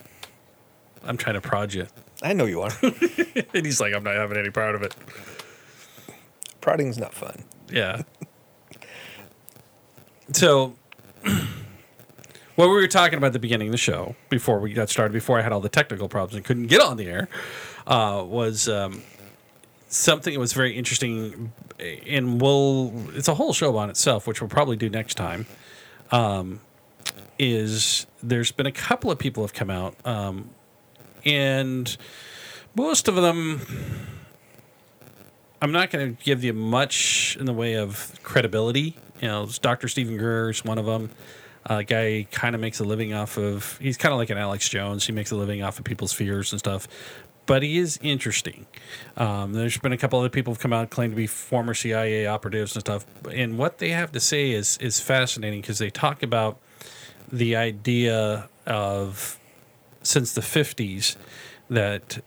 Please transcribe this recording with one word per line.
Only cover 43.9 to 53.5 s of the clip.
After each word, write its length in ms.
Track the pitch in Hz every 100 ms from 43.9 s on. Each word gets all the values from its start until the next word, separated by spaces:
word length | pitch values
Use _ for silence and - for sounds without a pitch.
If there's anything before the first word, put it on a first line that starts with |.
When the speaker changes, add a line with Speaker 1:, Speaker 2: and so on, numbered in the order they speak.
| 123
Speaker 1:
kinda 200 | 160 131
like 120 | 110
an 80 | 101
Alex 320 | 101 104 -
Jones. 380 | 101 101 101 -
He 60 |
makes 180 | 107 101
a 60 | 107
living 260 | 101 104
off 160 | 98 -
of 60 |
people's 280 | - 107 95
fears 400 | - 101 98 95
and 60 | 104
stuff. 280 | 104 95 - - - - - _ -
But 160 | 135
he 160 | 147 170
is 200 | 170 -
interesting. 640 | 151 135 117 - - - - - - - - -
Um, 380 | 110 101 98
there's 240 | 110 117 -
been 140 | 135
a 40 | 123
couple 220 | 139 127
other 100 | 123
people 240 | 135 120
have 80 | 110
come 140 | 127
out 60 | 117
and 100 | 113
claimed 220 | - 117
to 40 | 107
be 100 | 107
former 460 | - - 123 117
C 220 | 113 117
I 100 | 110
A 220 | 110 107 104
operatives 480 | 107 104 107 104
and 60 | 107
stuff. 260 | 104 101 - 98 -
And 240 | 131 117